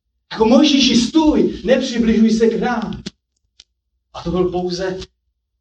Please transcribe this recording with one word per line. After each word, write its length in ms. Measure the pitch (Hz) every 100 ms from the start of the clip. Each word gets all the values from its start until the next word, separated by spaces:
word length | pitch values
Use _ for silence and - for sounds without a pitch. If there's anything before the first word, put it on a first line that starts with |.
| _ _ _
Jako: 140 | - 226
„Mojžíši, 500 | 269 302 - 240 -
stůj, 680 | - 320 302 - - -
nepřibližuj 680 | 190 254 - 220 226 226 220
se 160 | 214 226
k 140 | 185
nám.“ 420 | 233 233 196 - - - _ _ _ _ _ _ _ _ _
A 100 | -
to 80 | 175
byl 200 | 180 175
pouze 480 | 175 180 175 190 185 - _ _ _ _ _